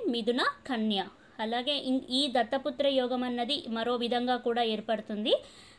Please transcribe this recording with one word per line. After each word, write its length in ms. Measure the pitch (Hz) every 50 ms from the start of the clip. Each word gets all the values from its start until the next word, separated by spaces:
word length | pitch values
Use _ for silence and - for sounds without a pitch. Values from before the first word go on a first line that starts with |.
| 494 370
మిథున, 360 | 233 233 220 220 240 254 339 508 - - -
కన్య. 400 | - 269 226 220 220 214 196 185 - - - - - - -
అలాగే 360 | 226 220 233 240 254 262 294
ఇన్-, 300 | 277 - 262 262 269 - -
ఈ 180 | 247 262 285 294 233
దత్తపుత్ర 560 | 254 233 220 - 269 269 302 - - 285 277
యోగం 360 | 277 262 247 240 254 247 247
అన్నది 400 | 247 240 240 240 226 285 277 - 233
మరో 280 | 226 226 226 240 247
విధంగా 400 | 240 240 233 240 240 247 247 254
కూడా 260 | 240 240 247 233 240 240
ఏర్పడుతుంది. 720 | 226 220 208 208 - 226 208 208 - 220 208 208 269 466 - - - - - - - -